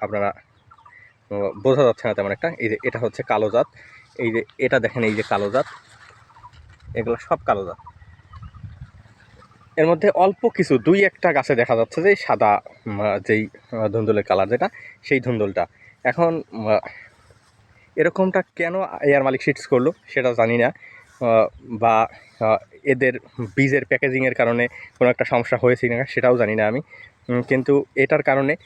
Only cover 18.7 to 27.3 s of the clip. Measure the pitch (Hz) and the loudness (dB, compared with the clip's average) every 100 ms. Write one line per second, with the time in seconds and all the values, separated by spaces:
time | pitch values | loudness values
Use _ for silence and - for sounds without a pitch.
18.7 | 185 185 - 147 139 135 131 - 135 - | -4 -6 -2 2 2 2 0 -2 -4 0
19.7 | 123 135 - - 139 123 117 113 120 120 | 2 2 -2 -6 -2 0 2 2 2 0
20.7 | - - - - - 120 113 107 - - | -2 -14 -20 -20 -6 2 4 2 -2 -12
21.7 | 110 117 110 110 - - - 110 110 - | -2 2 2 0 -4 -20 -4 0 0 -2
22.7 | - 143 127 131 123 - - 113 - 139 | -6 -2 0 0 -2 -8 -12 -6 -2 0
23.7 | 139 - 127 139 131 131 - 117 117 120 | 0 0 -2 -2 0 -2 0 0 0 -2
24.7 | - - - 123 120 - 123 117 120 123 | -6 -12 0 2 2 0 -2 0 0 2
25.7 | 123 120 117 135 - 127 123 107 110 107 | 2 0 -2 -4 0 2 2 2 0 0
26.7 | 127 - - - _ - | -2 -8 -18 -20 _ -6